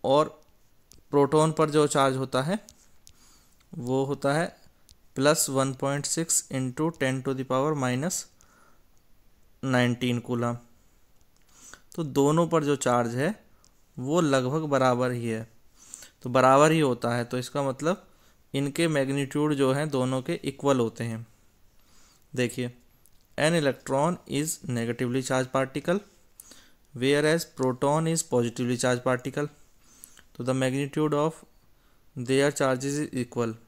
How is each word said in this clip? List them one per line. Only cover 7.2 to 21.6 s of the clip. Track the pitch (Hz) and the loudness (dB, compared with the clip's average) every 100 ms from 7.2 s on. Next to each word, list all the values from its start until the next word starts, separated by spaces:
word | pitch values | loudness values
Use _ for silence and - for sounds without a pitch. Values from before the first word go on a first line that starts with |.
to | 131 | -4
the | 131 131 | -6 -2
power | 131 143 151 | 0 0 0
minus | 127 127 160 - - _ _ _ _ - _ _ _ - _ _ _ _ | -2 -2 -4 -6 -10 _ _ _ _ -20 _ _ _ -20 _ _ _ _
nineteen | 135 127 123 123 127 120 | 0 2 2 0 -2 -2
कूलम। | 120 120 120 120 - - _ _ _ - _ _ _ - - - - | -4 -4 -2 -4 -12 -20 _ _ _ -20 _ _ _ -20 -20 -20 -14
तो | - | -8
दोनों | 156 131 143 160 170 | -2 2 4 4 2
पर | 165 | 2
जो | 143 139 | 2 0
चार्ज | 127 120 117 120 | 2 2 2 -2
है | 156 214 - - - _ _ - | -2 -4 -16 -20 -20 _ _ -10
वो | 127 170 | 0 2
लगभग | 156 135 127 156 156 | 4 2 2 -2 0
बराबर | 135 131 123 127 | 2 2 2 0
ही | 123 117 | -2 -4
है, | 110 113 - - _ - - - _ | -6 -8 -18 -20 _ -20 -20 -20 _
तो | 127 | 0
बराबर | 127 127 135 151 | 4 6 8 6
ही | 160 | 6
होता | 143 120 117 120 | 2 0 -2 -2
है, | |
तो | 117 123 | -2 -6
इसका | 123 147 | -4 -4
मतलब | 139 131 151 202 - _ _ _ _ | -4 -2 -2 -4 -8 _ _ _ _
इनके | 139 143 143 170 | -4 -4 -2 0
मैग्नीट्यूड | 147 135 139 135 151 151 | 0 0 -2 -2 0 0
जो | 143 131 | 2 2
हैं | 135 156 | 2 0
दोनों | 139 127 131 | -2 0 -2
के | 127 170 | -4 -6
इक्वल | 139 - 139 131 | -6 -2 2 2
होते | 113 - | 0 -2
हैं। | 117 113 113 _ _ _ | -8 -8 -12 _ _ _